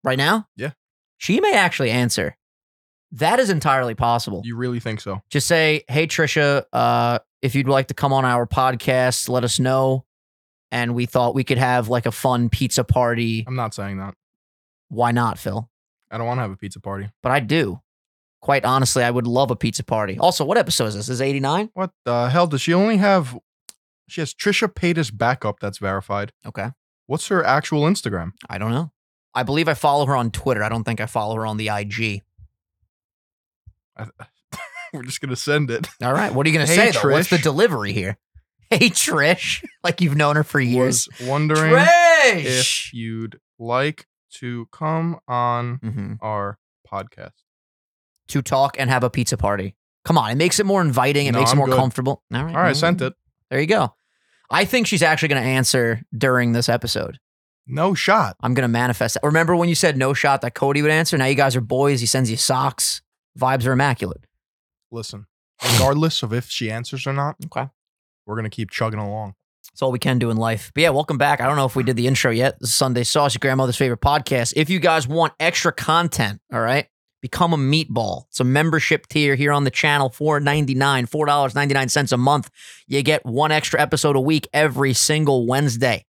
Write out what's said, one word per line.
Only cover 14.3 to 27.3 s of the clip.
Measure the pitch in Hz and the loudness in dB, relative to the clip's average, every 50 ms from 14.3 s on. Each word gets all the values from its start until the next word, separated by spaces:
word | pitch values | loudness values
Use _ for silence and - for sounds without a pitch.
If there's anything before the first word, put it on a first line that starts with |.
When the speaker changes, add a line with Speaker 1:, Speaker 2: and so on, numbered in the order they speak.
| _ _ _ _ _ _ _ _ _ _ _ _ | _ _ _ _ _ _ _ _ _ _ _ _
Speaker 1:
Why | 151 110 120 120 | -2 0 0 2
not, | 120 120 120 113 - - | 2 2 0 0 -2 -4
Phil? | - 110 101 110 113 _ _ _ _ _ _ _ _ _ | -8 -6 -6 -6 -8 _ _ _ _ _ _ _ _ _
Speaker 2:
I | - 113 | -10 -8
don't | 117 | -6
wanna | 117 123 127 | -4 -4 -4
have | 117 104 | -6 -6
a | 95 | -8
pizza | - - 98 - - | -12 -14 -14 -16 -12
party. | - 98 98 98 101 104 _ _ | -12 -10 -10 -10 -10 -12 _ _
Speaker 1:
But | - 123 | -2 0
I | 127 143 | 0 0
do. | 123 104 143 170 139 101 90 - _ _ _ _ _ _ _ _ _ _ _ _ | 0 0 0 0 0 -2 -4 -10 _ _ _ _ _ _ _ _ _ _ _ _
Quite | - - 143 135 95 | 0 0 0 2 2
honestly, | 117 131 135 131 120 - 131 120 | 2 2 2 2 2 2 2 2
I | 120 | 2
would | 120 123 117 | 2 0 -2
love | 120 117 127 139 123 | 0 2 2 2 2
a | 123 | 0
pizza | - - 117 - - - | -2 -2 -4 -4 -4 -6
party. | - 117 110 104 95 95 - | -4 -2 -2 -2 -4 -2 2
Also, | - 180 180 - 151 | 2 2 2 2 -2
what | 139 202 240 | 0 2 0
episode | 196 127 - - 123 | 2 0 0 -2 -2
is | 107 107 | -2 -4
this? | 101 110 123 | -6 -8 -6
Is | 127 120 | -4 -2
it | 131 | -2
eighty-nine? | 139 139 139 135 139 156 185 214 220 _ | -2 0 0 0 0 0 0 -2 -4 _
Speaker 2:
What | 185 190 185 _ _ _ | -8 -8 -8 _ _ _
the | 120 120 120 120 123 | -2 -2 0 0 2
hell? | 131 175 180 170 | 2 2 2 2
Does | 147 131 | 0 -4
she | - 160 170 | 0 0 2
only | 180 196 220 226 196 | 2 2 2 2 2
have, | 202 208 196 185 151 123 120 - _ _ _ _ _ - _ _ _ _ _ _ _ _ | 4 4 4 2 0 -2 -10 -16 _ _ _ _ _ -20 _ _ _ _ _ _ _ _
she | - - | -8 -8
has | 160 139 - | -8 -8 -8
Trisha | _ - 202 196 - 226 196 | _ -2 0 0 2 0 -2
Paytas | - - - 175 170 170 156 110 104 | -2 -2 -2 0 0 0 -2 -4 -2
backup | 101 120 117 131 - - 107 104 _ | 0 0 0 0 0 -2 -6 -6 _
that's | - 101 95 - | -8 -8 -8 -6
verified. | 104 95 95 101 101 - 101 101 104 - _ _ _ | -4 -4 -4 -4 -4 -4 -6 -6 -6 -8 _ _ _
Speaker 1:
Okay. | 107 - - 98 120 135 _ _ _ _ _ _ | -14 -10 -8 -10 -10 -10 _ _ _ _ _ _
Speaker 2:
What's | - 131 160 - | -6 -6 -6 -2
her | - | 0